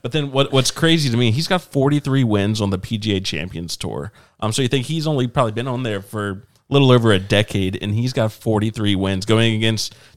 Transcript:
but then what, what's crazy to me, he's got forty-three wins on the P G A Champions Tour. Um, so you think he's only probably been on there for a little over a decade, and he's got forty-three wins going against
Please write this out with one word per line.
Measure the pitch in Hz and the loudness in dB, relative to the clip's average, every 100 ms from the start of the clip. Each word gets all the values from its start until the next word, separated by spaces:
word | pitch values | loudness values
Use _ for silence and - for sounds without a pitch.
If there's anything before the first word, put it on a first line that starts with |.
but | 120 | -4
then | 151 143 | -4 -2
what, | 135 139 | 0 2
what's | 135 127 | 2 2
crazy | - 165 165 143 | 0 2 4 2
to | 117 | 2
me, | 120 | 2
he's | 117 165 | 2 0
got | 185 | -2
forty-three | - 143 139 147 139 135 | -2 0 2 2 0 0
wins | 120 104 101 110 | 2 2 0 0
on | 101 | -2
the | 101 | -2
P | - 113 | -4 -4
G | 107 98 | -2 -2
A | |
Champions | 95 80 90 85 85 - | -2 -8 -8 -10 -10 -10
Tour. | - 58 87 _ _ _ | -8 -8 -10 _ _ _
Um, | 104 | -4
so | 110 | -2
you | 123 | 0
think | 139 120 | -2 -2
he's | 160 156 | -4 -2
only | 147 123 | -2 -2
probably | 143 117 | 0 -2
been | 110 131 | -2 -6
on | 123 | -6
there | 127 101 | -4 -6
for | 95 110 101 98 - _ _ | -6 -6 -6 -8 -14 _ _
a | |
little | 139 135 | 4 6
over | 123 113 | 6 6
a | 95 | 2
decade, | 98 101 107 104 95 101 | 2 0 2 -2 -2 -4
and | 107 | -4
he's | 107 123 | -2 -2
got | 127 110 | -2 -4
forty-three | - 117 107 107 104 104 98 | -4 -2 0 -2 -2 -2 0
wins | 95 95 95 | 0 -2 2
going | 110 113 | 2 2
against | 110 113 110 - - - | 0 0 -2 -6 -12 -20